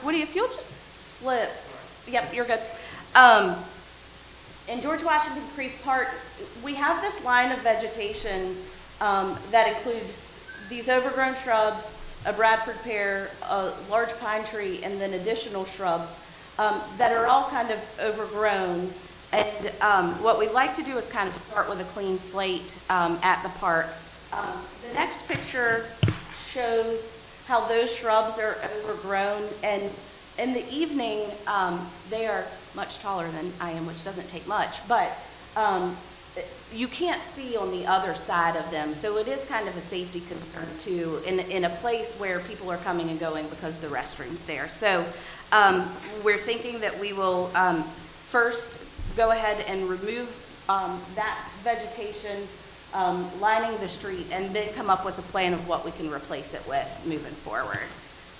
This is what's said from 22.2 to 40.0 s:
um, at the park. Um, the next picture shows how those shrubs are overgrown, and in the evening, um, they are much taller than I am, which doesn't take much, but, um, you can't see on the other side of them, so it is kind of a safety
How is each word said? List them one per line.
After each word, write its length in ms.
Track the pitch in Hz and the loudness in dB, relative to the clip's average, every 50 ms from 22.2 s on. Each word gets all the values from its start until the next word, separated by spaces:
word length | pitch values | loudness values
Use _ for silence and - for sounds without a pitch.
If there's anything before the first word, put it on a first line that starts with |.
| 185 - - 196 190 190 180 180 180 - - - - - | -2 -4 -2 -2 0 0 0 -2 -4 -8 -12 -10 -2 2
um, 280 | 185 180 175 170 170 170 180 | 4 4 4 4 2 4 4
at 180 | 185 175 - - | 4 4 4 2
the 60 | 185 180 - | -4 -4 0
park. 280 | 208 180 165 165 160 165 160 - - - - - - - - | 2 4 4 4 2 0 -4 -10 -14 -16 -16 -16 -12 -6 -6
Um, 280 | - - - - 359 - - - - 233 | -4 -4 -4 -6 -8 -8 -10 -14 -12 -10
the 80 | 240 240 | -6 -2
next 320 | 285 330 330 - - - | -2 -2 -2 -2 -6 -6
picture 600 | - 302 269 - - - 254 240 233 226 226 226 - - - - - - - - - - - - - | -6 -6 -4 -4 -4 -2 0 2 2 2 2 0 -4 0 2 2 2 2 0 -6 -10 -12 -10 -10 -6
shows 680 | - 254 240 233 226 226 226 226 226 226 - - - - - - - - - - | -4 -2 0 2 2 2 2 2 0 -4 -4 -8 -12 -14 -16 -18 -18 -16 -2 2
how 180 | 254 226 226 226 | 2 2 4 4
those 260 | 226 233 240 233 226 | 4 4 4 2 0
shrubs 460 | - 262 226 220 220 220 226 226 233 | 0 2 6 6 6 6 4 0 0
are 180 | 214 214 - - - 202 214 214 | 0 0 0 -2 -4 -4 -4 -4
overgrown, 640 | 214 214 202 - - 190 196 196 196 202 208 208 208 208 - - - | -4 -4 -4 -4 -2 0 0 2 2 2 0 -2 -2 -6 -6 -2 0
and 280 | 214 202 196 202 196 - - - - - - - - - - | 0 0 0 -2 -4 -6 -8 -12 -16 -16 -16 -18 -10 -4 -2
in 140 | 240 254 254 | 0 0 0
the 140 | 247 - - 262 | 0 -2 -2 -2
evening, 480 | 294 330 302 294 277 240 220 214 214 214 202 202 208 - | 0 0 0 0 0 0 0 0 -2 -2 -4 -6 -6 -4
um, 420 | - 208 196 185 180 175 175 175 - - - - 185 | 0 2 2 2 2 0 -2 -4 -8 -12 -14 -8 -6
they 160 | 214 226 226 | -4 -2 0
are 200 | 220 202 185 185 - - - - - - | 0 0 -2 -2 -6 -10 -12 -14 -12 -8
much 260 | 185 190 - - - | -8 -6 -6 -8 -6
taller 300 | - 202 196 180 165 165 | -4 -4 -2 -2 -2 -4
than 240 | 160 156 170 180 175 - | -4 -6 -6 -6 -6 -6
I 100 | 180 175 | -6 -4
am, 140 | 165 165 160 | -4 -4 -6
which 180 | 170 165 - - | -6 -6 -8 -8
doesn't 240 | 196 196 175 170 - | -8 -8 -8 -10 -8
take 200 | 185 160 - 180 | -10 -10 -6 -2
much, 380 | 208 202 160 - - - - 196 | 0 0 0 0 -2 -8 0 2
but, 240 | 240 214 175 151 - - - - - - - - - | 4 4 4 2 -2 -6 -10 -12 -14 -16 -16 -6 0
um, 400 | 214 214 208 190 180 180 180 180 - - - - - - - - 180 175 - - - - - 233 | 2 4 4 4 2 0 -2 -4 -6 -12 -14 -16 -16 -18 -12 -10 -10 -10 -10 -12 -14 -14 -10 -4
you 140 | 226 254 247 | -4 -4 -4
can't 360 | - - 349 349 - - - | -2 0 0 0 0 0 -4
see 340 | - - 277 262 254 233 214 | -6 -8 -8 -6 -2 -2 0
on 140 | 190 185 | 0 0
the 140 | 185 180 180 | -2 -2 2
other 300 | 175 190 190 190 180 160 | 2 4 4 4 0 -2
side 400 | - - - 190 170 170 165 165 | -4 -2 0 2 4 4 4 2
of 140 | 160 156 - | 0 -2 -2
them, 220 | 160 156 151 151 151 | -2 -2 -2 -2 -2
so 240 | 151 - 208 208 214 | -2 -2 0 0 0
it 100 | 220 247 | 0 0
is 180 | 277 269 269 | -2 -4 -4
kind 220 | - - 220 208 190 | -2 -2 -2 -2 -2
of 80 | 180 170 | -4 -6
a 40 | |
safety 400 | 170 - 196 180 | -6 -4 -4 -4